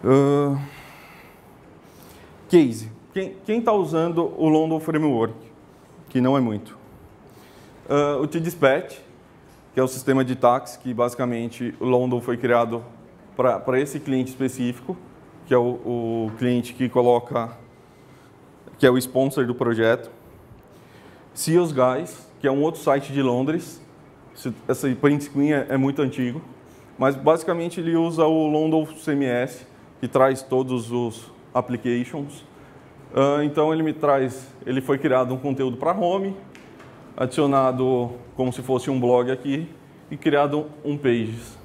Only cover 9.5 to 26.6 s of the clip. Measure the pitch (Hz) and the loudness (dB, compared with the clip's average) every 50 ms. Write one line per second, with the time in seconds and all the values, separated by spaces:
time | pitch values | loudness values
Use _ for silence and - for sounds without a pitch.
9.5 | - - - - - 127 131 127 127 127 - - 131 135 131 123 131 127 123 120 | -20 -20 -20 -6 0 0 0 0 0 -4 0 2 2 2 2 0 0 4 4 4
10.5 | 120 135 135 - - - - 127 123 110 120 123 120 - 131 123 120 113 117 117 | 4 4 -2 -8 -18 -12 -10 -8 -2 0 -2 -2 0 -4 -4 -4 -2 -4 -6 -8
11.5 | 117 - 123 117 - - - 127 127 123 127 127 123 120 120 - 120 120 131 120 | -8 -8 -8 -8 -6 -4 0 2 2 2 2 2 -2 -2 -2 -4 -4 -2 0 2
12.5 | 120 117 117 113 113 117 113 - - - - - - - - - - - 123 127 | 2 2 2 0 -4 -8 -10 -12 -20 -20 -20 -20 -20 -20 -20 -16 -4 0 2 2
13.5 | 113 95 - - 127 - 151 147 - 151 - 139 135 131 127 127 - - 135 127 | 2 0 -2 0 0 0 0 -2 -6 -10 -4 -2 -2 -2 -2 -4 -4 -4 -4 -4
14.5 | 127 - 123 120 120 - - - 185 - - - - - - - - - - - | -4 -4 -4 -6 -6 -8 -10 -12 -12 -12 -14 -20 -20 -20 -20 -20 -20 -20 -2 2
15.5 | 131 123 120 120 123 - - 113 120 120 117 113 117 113 113 110 110 113 123 123 | 2 2 4 2 -2 -4 -6 -6 -4 -4 -4 -4 -2 -2 -4 -4 -4 -2 0 0
16.5 | 123 120 120 - - - 131 120 - 127 120 123 123 117 120 - 139 120 113 120 | 0 0 -2 -4 -4 -4 -4 0 2 4 4 6 4 4 2 -2 -4 -4 -4 -6
17.5 | - - - - - - - - - - - - - - - - - - - - | -10 -18 -20 -20 -20 -20 -20 -20 -20 -20 -20 -20 -20 -20 -20 -20 -20 -20 -20 -20
18.5 | - - - - - - - 131 123 127 123 - - 131 135 139 139 147 127 120 | -20 -20 -20 -20 -2 4 4 6 6 4 0 -2 -2 0 0 0 0 -2 -2 -2
19.5 | 123 123 131 117 117 110 113 113 120 127 - - - - - - - - - - | -2 -2 -2 -2 0 2 2 2 2 0 -2 -14 -20 -20 -20 -20 -20 -20 -20 -20
20.5 | - - - - - - - - - - - - - - - - - - - 160 | -20 -20 -20 -20 -20 -20 -20 -20 -20 -20 -20 -20 -20 -20 -20 -20 -12 -8 -2 2
21.5 | 160 175 180 165 147 127 127 127 127 139 170 170 - - - - - - - 135 | 2 4 2 2 2 2 2 2 2 -2 -6 -8 -12 -18 -20 -20 -18 -2 0 0
22.5 | 135 139 147 160 156 - - 151 139 143 139 - 135 139 135 127 123 123 131 147 | 2 2 0 -2 -2 -2 0 0 0 0 0 -4 -4 0 0 0 0 0 0 -2
23.5 | 160 175 165 - - - - - - - - - - - - - - - - 131 | -2 -4 -6 -8 -18 -20 -20 -20 -20 -20 -20 -20 -20 -20 -20 -20 -20 -10 -10 -10
24.5 | 113 - - - 131 131 - 139 127 120 147 143 143 147 147 - - 143 143 151 | -10 -8 -4 -4 -4 -2 -2 -2 -2 2 4 2 2 2 -2 -6 -2 0 0 2
25.5 | 151 139 127 - 131 135 135 139 143 147 147 131 - - 127 123 120 160 - - | 2 0 0 -2 0 0 0 0 0 0 -2 -2 -2 -4 -4 -4 -4 -8 -12 -16
26.5 | - - | -20 -20